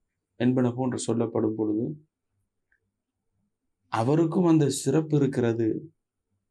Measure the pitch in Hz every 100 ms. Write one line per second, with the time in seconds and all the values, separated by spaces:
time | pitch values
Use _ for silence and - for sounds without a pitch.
0 | _ _ _ - 120 127 123 123 131 113
1 | - 117 113 110 110 110 107 107 139 151
2 | _ _ _ _ _ _ _ _ _ _
3 | _ _ _ _ _ _ _ _ - 110
4 | 117 156 160 185 175 160 143 - 135 151
5 | 156 147 135 127 117 113 110 - - _
6 | _ _ _ _ _